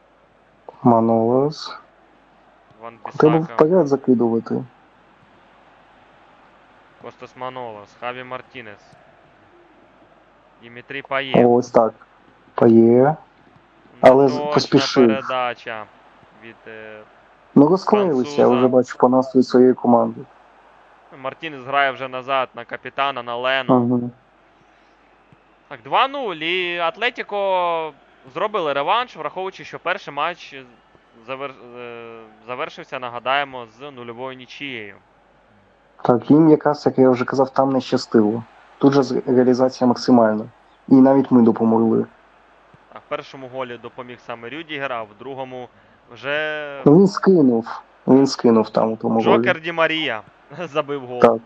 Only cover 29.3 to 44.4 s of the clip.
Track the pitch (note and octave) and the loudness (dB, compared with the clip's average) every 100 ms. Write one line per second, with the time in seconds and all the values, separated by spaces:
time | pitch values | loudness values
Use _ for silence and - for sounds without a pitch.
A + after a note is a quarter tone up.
29.3 | F#3 F#3+ - D3+ C#3 - F#3+ - C#3+ D#3 | -8 -10 -12 -16 -10 -6 -6 -8 -6 -6
30.3 | F3 - C#3 B2+ A2 _ _ _ A#2 A2+ | -8 -16 -20 -20 _ _ _ _ _ -14
31.3 | C3 C#3 C3 A#2+ A#2+ A#2+ A#2 A#2 A2+ A2+ | -12 -12 -14 -20 -18 -18 -16 -18 -20 -20
32.3 | A2 A2 B2 E3 - E3 C3+ B2 A#2+ A#2 | -20 -14 -10 -10 -14 -14 -12 -10 -8 -4
33.3 | C#3 C#3+ B2+ A#2 A2 C#3+ C3 A#2+ A#2 C3 | -4 -4 -10 -16 -18 -20 -16 -14 -12 -14
34.3 | C3 B2 - C#3+ B2 G#2 G2 _ _ _ | -14 -18 -16 -14 -12 -14 -20 _ _ _
35.3 | _ _ _ _ _ _ _ - B2 - | _ _ _ _ _ _ _ 0 0 4
36.3 | D3 D#3+ D3+ D3 D3 - C3 C3 B2 A#2+ | 4 6 4 2 -2 -2 2 4 2 0
37.3 | B2+ C3 - C3+ C3 B2+ B2+ - A#2 G#2+ | -2 -2 0 0 -2 -2 -4 0 2 2
38.3 | A#2 A2+ _ _ _ C#3 C#3 B2 B2+ - | -2 -8 _ _ _ 2 2 0 -2 0
39.3 | B2+ B2 B2 B2+ - B2+ A#2 - B2 A2+ | 2 2 2 0 0 0 0 4 4 4
40.3 | G#2+ A2+ - _ _ - C3+ C3 C3+ C3 | 0 -6 -16 _ _ 4 6 6 6 4
41.3 | B2+ A#2 A2+ A2+ A2+ A2+ A2+ A2+ _ _ | 4 4 4 2 2 2 0 -2 _ _
42.3 | _ _ _ _ _ _ G#2+ - D3 C#3+ | _ _ _ _ _ _ -20 -12 -12 -12
43.3 | C#3+ C3 B2+ B2+ A#2+ A#2 - B2 A#2+ - | -18 -16 -12 -12 -12 -16 -16 -18 -18 -16
44.3 | A#2 | -16